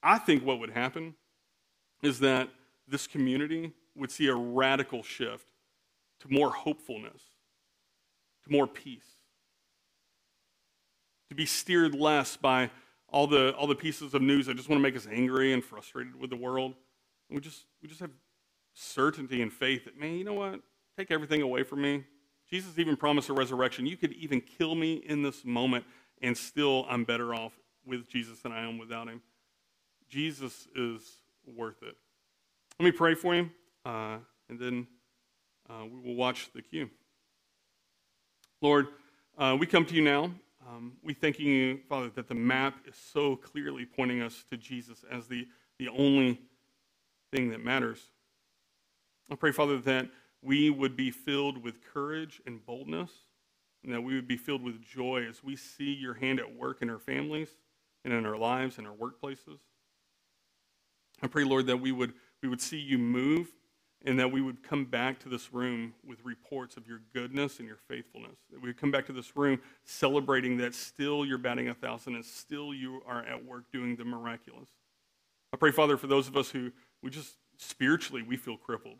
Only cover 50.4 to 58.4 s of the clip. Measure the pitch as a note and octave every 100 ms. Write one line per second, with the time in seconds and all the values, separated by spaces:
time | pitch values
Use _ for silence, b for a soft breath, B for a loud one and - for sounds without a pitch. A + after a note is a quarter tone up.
50.4 | C3 C#3+ D3+ C#3+ C3+ B2 C3 A#2+ - C#3
51.4 | C#3+ C3 A#2 A2+ - D3 C#3+ D#3 D#3+ -
52.4 | - A#2 - A#2+ C#3 D#3+ F3 - _ _
53.4 | _ _ _ _ C3 A#2+ B2 C3+ B2 B2
54.4 | B2 C#3 B2 A2+ A#2 C3 B2+ B2+ A#2 A2+
55.4 | C3+ C3+ - - C#3 C#3 C3 A2+ C3 C3
56.4 | A#2+ A#2 C3 C3 A#2+ A2+ - C3+ D3 D3+
57.4 | D#3 _ _ _ _ _ C3+ A#2+ A2 G#2+